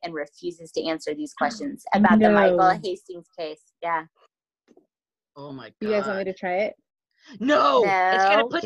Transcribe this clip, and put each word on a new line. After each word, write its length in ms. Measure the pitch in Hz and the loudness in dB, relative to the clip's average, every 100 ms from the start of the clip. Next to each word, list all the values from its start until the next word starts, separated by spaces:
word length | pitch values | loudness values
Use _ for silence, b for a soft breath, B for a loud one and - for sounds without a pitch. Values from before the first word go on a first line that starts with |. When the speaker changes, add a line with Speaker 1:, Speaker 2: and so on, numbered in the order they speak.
Speaker 1:
and 100 | 170 | -10
refuses 580 | 160 143 - 175 170 165 | -10 -10 -10 -12 -12 -10
to 120 | - 160 | -8 -6
answer 260 | 160 - | -6 -6
these 200 | 147 285 | -8 -8
questions 500 | - 151 214 - - - | -6 -6 -4 -10 -10 -4
about 260 | 202 214 220 | 2 4 6
the 100 | 214 | 6
Michael 260 | 202 190 180 | 6 4 4
Speaker 2:
No. 220 | 185 180 | 2 2
Speaker 1:
Hastings 460 | 170 180 - 175 - - | -4 -10 -12 -20 -18 -12
case. 360 | 156 156 _ - | -12 -12 _ -10
Yeah. 220 | 170 160 160 _ _ _ _ _ _ _ _ _ _ _ _ 143 | -6 -6 -8 _ _ _ _ _ _ _ _ _ _ _ _ -20
Speaker 3:
Oh 160 | 143 | -16
my 200 | 135 113 - | -16 -16 -8
Speaker 2:
You 80 | 214 | -2
guys 160 | 208 202 | -2 -2
want 100 | 190 | -4
me 40 | 190 | -6
Speaker 3:
God. 60 | |
Speaker 2:
to 60 | 190 | -6
try 160 | 185 180 | -4 -2
it? 200 | 214 - _ _ _ B B 208 | -4 -6 _ _ _ B B -6
Speaker 3:
No, 420 | 254 302 294 269 | 0 2 4 4
it's 400 | 202 190 180 185 | 2 2 2 2
gonna 140 | 190 208 | 4 4
Speaker 1:
No. 40 | 240 | 2
Speaker 3:
put 160 | 320 | -2